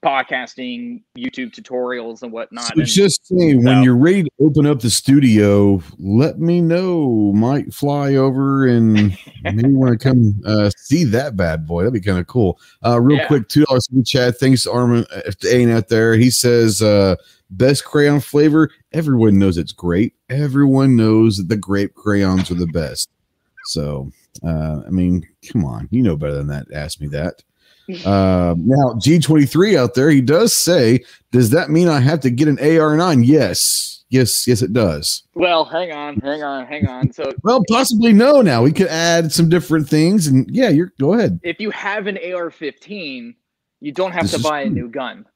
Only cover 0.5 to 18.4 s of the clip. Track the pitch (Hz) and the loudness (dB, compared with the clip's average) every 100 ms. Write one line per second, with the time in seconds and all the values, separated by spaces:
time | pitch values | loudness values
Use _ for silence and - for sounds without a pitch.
0.5 | - 127 120 120 120 _ - 127 131 123 | -14 -12 -12 -12 -16 _ -12 -12 -10 -14
1.5 | - 110 127 123 123 117 113 123 113 113 | -14 -12 -8 -6 -8 -10 -14 -14 -14 -14
2.5 | 117 120 113 151 - 196 - _ 180 170 | -12 -4 -2 0 2 0 0 _ 0 2
3.5 | 135 120 131 127 123 151 196 160 _ 151 | 4 4 4 4 4 4 2 -2 _ 0
4.5 | 143 147 143 113 - - 139 135 107 104 | 2 2 0 -2 -2 2 4 6 4 4
5.5 | 101 101 98 - - 95 107 151 - 165 | 4 4 2 -4 -12 -2 0 0 0 -2
6.5 | 175 165 170 185 175 143 110 104 101 117 | 0 0 0 -2 -2 -2 0 2 2 0
7.5 | 139 - - 143 143 143 139 135 131 139 | -2 -4 -6 -4 -2 0 2 0 0 -2
8.5 | 135 131 120 113 107 104 92 - - - | 2 2 4 4 4 2 -2 -14 -12 -6
9.5 | 98 123 139 131 113 135 127 113 104 - | -2 2 2 2 0 2 2 2 0 -2
10.5 | 107 104 - - 151 151 110 143 101 87 | 0 0 -2 -2 0 2 0 -2 -4 -4
11.5 | 80 78 85 98 123 95 92 85 127 101 | -4 -6 -4 -2 -2 -4 -4 -4 -2 -2
12.5 | - _ _ 117 120 123 147 - 147 117 | -2 _ _ -2 2 2 2 2 0 0
13.5 | - 147 127 - 127 120 131 123 120 135 | 0 2 0 0 -2 0 0 0 0 2
14.5 | 131 - 117 123 120 107 95 - 101 90 | 2 0 -2 0 0 -2 -8 -12 -6 0
15.5 | 123 120 113 - 117 113 113 123 - 123 | 2 2 0 0 0 2 4 4 2 2
16.5 | 120 113 98 110 104 98 90 _ _ _ | 2 2 2 2 4 2 0 _ _ _
17.5 | 92 127 139 - 151 143 147 - 147 | 0 0 0 -2 0 2 0 0 2